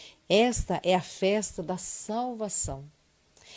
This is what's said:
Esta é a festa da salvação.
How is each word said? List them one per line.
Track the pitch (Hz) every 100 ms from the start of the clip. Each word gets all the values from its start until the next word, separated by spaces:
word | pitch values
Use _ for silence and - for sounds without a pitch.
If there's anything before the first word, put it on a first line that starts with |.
| - - -
Esta | 196 240 233 - 170
é | 175
a | 180
festa | - - 190 214 196 -
da | 160 180
salvação. | - - - 226 254 226 208 - - 135 147 _ _ _ _ - -